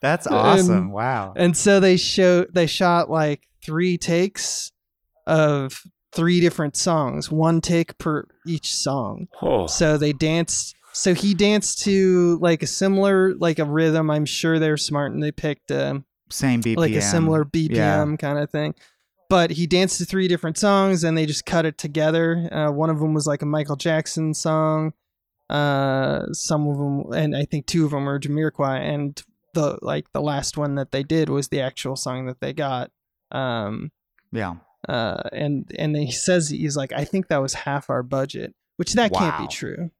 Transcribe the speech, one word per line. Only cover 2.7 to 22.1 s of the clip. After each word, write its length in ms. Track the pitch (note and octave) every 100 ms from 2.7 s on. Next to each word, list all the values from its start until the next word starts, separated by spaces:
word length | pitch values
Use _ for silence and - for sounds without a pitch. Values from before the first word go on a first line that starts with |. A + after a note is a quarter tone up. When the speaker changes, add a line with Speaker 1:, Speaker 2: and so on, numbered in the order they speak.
| - F#3 F3 E3
Speaker 2:
like, 380 | D#3+ D3+ D3 _ _
three 320 | - D#3 F3+ F3
takes 720 | - E3+ F#3+ - - - - _ _ _ _ _ -
of 560 | D#3 D3+ C#3+ C3+ - - _ _
three 280 | - E3+ F3
different 360 | E3+ D#3+ D3 -
songs, 560 | - D#3+ C3+ C#3+ D3
one 280 | D#3 D#3+ E3
take 360 | D#3+ E3+ E3 -
per 300 | F3 D3+ - _ -
each 260 | D#3+ -
song. 520 | - - C3+ G#2+ - - -
Speaker 3:
Oh. 240 | E3 B2+ E2
Speaker 2:
So 300 | - D#3+ D3+
they 140 | D3
danced, 640 | C#3 D#3 E3 E3 - - - _
so 220 | - G3+
he 200 | F3+ G3+
danced 460 | F3+ G3+ G#3 - -
to, 580 | - F#3+ F#3+ F3+ F3 E3+
like, 220 | E3+ E3
a 40 | -
similar, 680 | - G3 G3 G3 G3 F#3+
like, 240 | - E3+ D#3+
a 60 |
rhythm. 460 | D3+ D3+ D#3+ D#3+ D#3
I'm 140 | D3+ D3
sure 320 | - E3 D#3+
they're 160 | D#3 D3+
smart 360 | - D3 C#3+
and 100 | C#3+
they 100 | D3+
picked, 380 | - D#3 C#3+ -
um, 320 | C#3 C#3 C#3 - _ _
Speaker 1:
Same 300 | - C#3 A#2+ A#2 A2+
Speaker 2:
like, 0 |
a 0 |
Speaker 1:
B 120 | A2+
P 20 | G#2+
M. 40 |
Speaker 2:
similar 420 | G2+ E3+ D#3+ D#3
B 240 | C#3+ E3 D#3
P 100 | A2+
M 320 | G#2 G2 G2+
Speaker 1:
Yeah. 40 | D#3
Speaker 2:
kinda 300 | D3 D3 D3
thing. 280 | D3+ D3+ - _ _ _ _ _
But 220 | F#3 E3+
he 140 | D3+ E3+
danced 320 | F3 F#3+ -
to 60 |
three 240 | F3 F#3+ F#3
different 280 | F3 E3 E3
songs 440 | G#3 G3 G3 F#3
and 160 | E3 D#3+
they 80 | D#3
just 180 | D3 -
cut 200 | E3+ D#3+
it 100 | D3+
together. 680 | D3+ D3 D#3